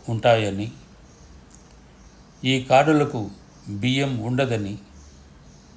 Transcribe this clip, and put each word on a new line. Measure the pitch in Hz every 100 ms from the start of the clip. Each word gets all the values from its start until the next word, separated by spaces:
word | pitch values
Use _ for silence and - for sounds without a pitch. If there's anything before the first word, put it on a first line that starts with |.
| -
ఉంటాయని, | 113 123 113 104 98 110 127 - - - - - - - - - - - - - - - - 131
ఈ | 131
కార్డులకు | 127 131 147 151 139 127 98 - - - -
బియ్యం | 101 123 135 139 120
ఉండదని | 113 127 127 113 98 101 - - - - - - - - -